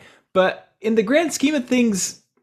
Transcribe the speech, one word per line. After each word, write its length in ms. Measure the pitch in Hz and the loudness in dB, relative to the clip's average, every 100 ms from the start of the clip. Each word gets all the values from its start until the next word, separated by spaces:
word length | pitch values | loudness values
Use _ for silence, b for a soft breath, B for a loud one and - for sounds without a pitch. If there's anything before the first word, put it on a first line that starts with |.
| b b b | b b b
But 400 | 190 185 - - _ | 0 0 -2 -12 _
in 140 | 214 226 | -2 0
the 80 | |
grand 300 | 208 285 339 | 2 2 0
scheme 220 | - 277 302 | -2 -2 -2
of 120 | 247 | 0
things, 540 | 254 233 196 - - _ _ | 0 2 0 -6 -10 _ _